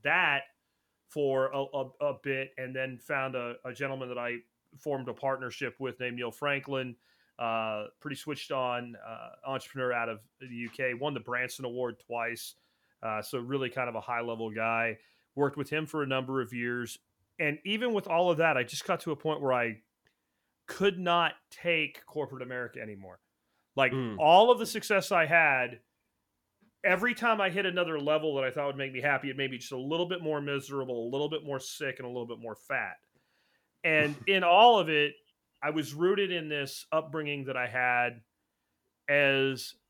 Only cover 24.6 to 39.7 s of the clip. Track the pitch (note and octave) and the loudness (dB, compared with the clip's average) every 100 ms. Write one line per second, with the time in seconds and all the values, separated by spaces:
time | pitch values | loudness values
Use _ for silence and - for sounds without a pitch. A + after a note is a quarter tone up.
24.6 | A3+ G#3+ - G3 F#3 F3+ D3+ E3+ D#3 C3 | 2 -6 0 0 2 2 4 6 6 4
25.6 | B2 A#2 _ _ _ _ _ _ _ _ | 0 -6 _ _ _ _ _ _ _ _
26.6 | _ _ G3 F3+ A#3+ - A#3 G#3+ F#3+ F3 | _ _ 2 4 2 2 2 4 2 2
27.6 | F#3+ F3+ E3+ D#3 C#3+ D#3 D#3 C#3 C3 D3 | 0 0 0 0 2 2 2 0 -2 -2
28.6 | C#3+ C#3 C3+ C3 C#3+ C3+ C#3 C3+ C3+ B2 | -4 -4 -6 -2 2 2 0 -4 -4 -4
29.6 | - C3 C3+ E3 F3 F3+ D#3 D3+ C#3+ C#3 | -8 -8 -4 -2 -2 -2 -2 -2 -2 -4
30.6 | C3+ C#3 B2+ A#2+ A#2 C#3 D3 D#3 D3+ C3+ | -4 -6 -4 -4 -4 -2 -2 -4 -6 -8
31.6 | - - C#3 B2+ B2+ B2 A#2+ A2+ A2+ G#2+ | -8 -6 -6 -6 -8 -8 -8 -10 -10 -12
32.6 | - C3+ G2+ - _ _ _ _ _ _ | -6 -4 -4 -8 _ _ _ _ _ _
33.6 | _ _ E3 D#3 D3+ C#3+ - F#3+ F3 F#3 | _ _ 2 4 4 0 2 4 8 10
34.6 | A#3 A3 D#3+ D3+ D3 - _ _ _ - | 10 10 4 2 2 -2 _ _ _ -6
35.6 | D3 D#3 C3+ D3 F3+ G3+ G3 F3 D#3 D3 | -4 -2 -4 2 2 4 0 -2 -4 -4
36.6 | C3+ - - D#3+ D#3 D#3 D3 C#3+ C3 B2+ | -4 -8 -2 -2 0 -4 -4 -4 -4 -2
37.6 | B2 B2+ B2 B2 A#2+ A#2 _ _ _ _ | -2 2 2 4 2 -2 _ _ _ _
38.6 | _ _ _ _ - C#3+ C#3 C3+ C3+ B2+ | _ _ _ _ 2 4 6 4 2 -2
39.6 | - | -10